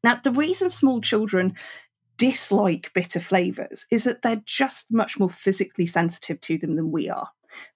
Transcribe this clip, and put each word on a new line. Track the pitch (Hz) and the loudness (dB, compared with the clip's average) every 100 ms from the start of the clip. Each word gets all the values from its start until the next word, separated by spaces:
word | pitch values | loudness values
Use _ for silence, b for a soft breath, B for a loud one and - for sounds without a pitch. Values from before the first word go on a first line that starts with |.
Now, | 233 240 | 4 4
the | 277 | 2
reason | 247 311 370 359 | 2 0 2 0
small | - 269 247 | 4 2 2
children | - 214 214 185 185 185 B B B _ _ - | 0 0 2 2 2 -2 B B B _ _ 0
dislike | 247 - - 202 202 156 - | 0 2 2 4 2 0 -2
bitter | - 175 170 | -4 -2 -6
flavours | 170 190 180 - - - - | 0 2 2 -4 -10 -12 -2
is | 233 | 0
that | 247 233 | 2 0
they're | 240 226 | -2 -2
just | - - 269 - - | -4 -2 0 -2 -2
much | 226 - - | 0 0 0
more | 185 | -2
physically | - - 190 185 - 170 | 0 -2 0 -2 -2 0
sensitive | 180 170 170 - 165 | 2 0 -2 -10 -10
to | - 160 | -4 -4
them | 156 160 | -2 -2
than | 165 | -2
we | 160 - | -4 -4
are. | - - _ B B B | -6 -10 _ B B B